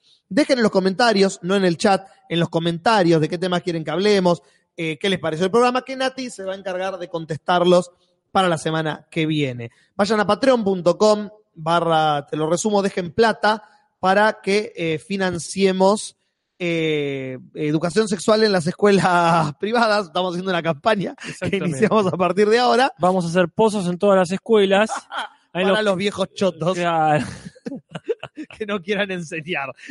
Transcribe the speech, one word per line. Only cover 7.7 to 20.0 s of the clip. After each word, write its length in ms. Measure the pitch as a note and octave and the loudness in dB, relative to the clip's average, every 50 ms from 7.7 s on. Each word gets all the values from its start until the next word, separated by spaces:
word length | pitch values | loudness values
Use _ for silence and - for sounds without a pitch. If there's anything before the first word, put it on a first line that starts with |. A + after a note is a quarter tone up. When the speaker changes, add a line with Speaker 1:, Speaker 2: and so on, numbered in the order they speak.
| F3 F3+ F3+ - - _ _ _ _ _ _ _ | 4 4 4 0 -6 _ _ _ _ _ _ _
Speaker 1:
para 160 | - G3 F#3+ | -2 0 0
la 100 | F3+ E3 | 2 0
semana 500 | D3+ - D#3+ D#3 D#3+ D#3 D#3 D3 - - _ | -2 -2 -4 -4 -2 -2 -4 -6 -8 -12 _
que 160 | - E3 D#3 | -6 -4 -2
viene. 460 | D#3 D#3+ D3+ C#3+ C3 B2 A#2+ A#2 A#2 - _ _ _ _ | -2 -2 -2 -2 -4 -6 -10 -14 -16 -18 _ _ _ _
Vayan 240 | - G#3 F#3+ A3 G#3+ | -4 -2 0 0 0
a 80 | G#3 | 2
patreon 360 | F3 G#3 G3+ C4 C4 B3+ A#3+ G#3+ | 0 0 2 2 2 2 2 2
punto 340 | G3 G3 F#3 D#3+ G#3 G3+ | 0 -2 0 0 0 2
com 320 | G#3 G#3+ G#3+ G#3+ G#3 G#3 F#3+ - - _ _ _ | 4 4 4 4 2 -2 -8 -14 -20 _ _ _
barra 680 | E3+ D#3 E3 E3+ F3 E3+ E3 E3 D#3 D#3 D#3 D3 C#3+ C#3+ | -8 -2 0 0 2 2 2 2 2 2 2 0 -2 -4
te 100 | - - | -6 -6
lo 120 | D3+ D3+ D3+ | -4 -2 -2
resumo, 320 | F3 E3+ - A3 G#3 G3+ | -2 -2 0 0 0 0
dejen 300 | G3 G3 - F#3+ F3+ E3+ | 0 0 -4 -6 -8 -4
plata 520 | - - A#3 A3 G#3 A3+ - G#3 A3 G#3+ - _ _ _ _ _ _ _ | 0 2 2 2 2 2 0 0 0 -2 -6 _ _ _ _ _ _ _
para 400 | - F#3 F#3+ G3+ G#3 A3 G#3+ - | 0 2 2 4 2 2 0 -2
que, 300 | - F#3+ G3 G#3 G#3 - - | -4 -2 -2 -2 -2 -4 -8
eh, 240 | - E3+ E3 D#3+ D3+ | -6 -4 -4 -4 -6
financiemos, 1160 | - - G3 G3 F#3+ F#3 F3 E3+ - - - F#3+ F#3+ F#3+ F#3 F#3+ F#3+ F#3+ G#3 G#3+ - - - _ _ _ _ _ _ _ _ - | -6 -8 -6 -4 -2 -4 -4 -6 -8 -8 -2 0 2 2 2 4 4 2 2 0 -4 -10 -16 _ _ _ _ _ _ _ _ -8
eh, 800 | F3+ E3+ E3+ E3 D#3+ D#3+ D#3 D3+ C#3+ C#3+ C#3 C3+ C3 C3 B2+ B2+ B2+ - - | -6 -4 -2 -2 -2 -2 -2 -2 -4 -4 -6 -8 -8 -10 -10 -12 -16 -16 -8
educación 520 | - D#3 D3+ D3+ D#3 D3+ F3 - G#3 A3 | -6 -2 -2 0 -2 -2 0 0 0 0
sexual 360 | F#3+ G#3 E3+ - - G#3+ A3 A3 | 0 -4 -2 0 2 2 4 4
en 80 | G#3+ | 2
las 160 | G3 F#3 C#3+ | 2 0 0
escuelas 880 | F3+ - - G3+ G#3 G3+ F#3 F3+ F#3+ F3 F3 E3+ E3 E3+ E3 D#3+ D3 C#3+ | -2 -2 2 4 4 4 4 4 4 2 4 4 4 2 2 0 -2 -4
<laughs> 40 | - | -6
privadas. 480 | - G#3 A3+ A#3+ A#3 G#3+ G#3 G#3 | -4 -2 0 2 2 2 2 0